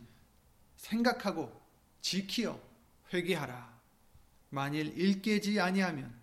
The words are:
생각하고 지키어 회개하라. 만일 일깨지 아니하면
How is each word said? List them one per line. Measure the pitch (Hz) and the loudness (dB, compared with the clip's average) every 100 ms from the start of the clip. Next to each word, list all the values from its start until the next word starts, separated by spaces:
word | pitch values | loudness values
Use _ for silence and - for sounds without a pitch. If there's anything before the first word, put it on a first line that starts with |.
| - - - _ _ _ - - | -12 -20 -20 _ _ _ -20 -20
생각하고 | - 220 240 240 208 160 131 - - _ _ _ | -4 2 2 2 -2 -2 -6 -10 -20 _ _ _
지키어 | - 180 196 - 202 - - - _ _ - | -2 -2 -2 -2 -2 -4 -12 -20 _ _ -4
회개하라. | 180 175 170 135 123 120 - _ _ - - - - - | -2 0 0 -2 -8 -14 -20 _ _ -20 -20 -20 -20 -10
만일 | 139 139 147 151 156 | -4 -2 -2 -2 2
일깨지 | 190 196 220 208 202 208 | 4 4 2 2 2 2
아니하면 | 180 190 185 151 127 117 | 2 4 2 0 -8 -12